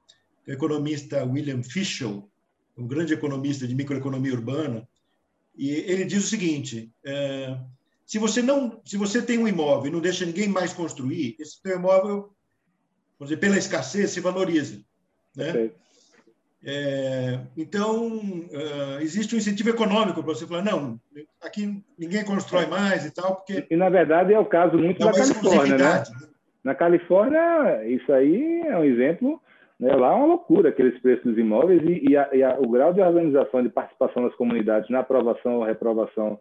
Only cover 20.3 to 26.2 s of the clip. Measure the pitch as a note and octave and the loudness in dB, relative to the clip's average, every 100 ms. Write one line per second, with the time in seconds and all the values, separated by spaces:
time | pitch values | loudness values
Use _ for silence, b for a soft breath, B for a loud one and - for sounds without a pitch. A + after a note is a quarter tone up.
20.3 | D3+ D#3+ F3 G#3 E3+ C3+ A2+ _ D3+ D#3 | -6 -6 -4 -2 -2 -4 -10 _ -20 -20
21.3 | _ E3 G#3+ G#3 G3+ - - E3 G#3+ G3+ | _ -12 -8 -6 -8 -12 -12 -6 -4 -2
22.3 | G3 - F3+ D#3 F3+ F#3+ F3 D3+ E3+ F#3 | -4 0 0 0 0 0 0 -2 -4 -4
23.3 | F#3+ - F#3+ - E3 F#3 F#3 D3+ E3 F#3 | -4 -6 -8 -2 2 4 4 6 4 6
24.3 | G#3+ - E3+ F3 E3 E3+ F#3+ G#3+ G3+ C4+ | 4 4 4 4 4 2 2 2 4 2
25.3 | B3 G3 E3 C#3 C3+ C#3+ F#3 - - | 2 4 4 6 4 4 2 -2 -12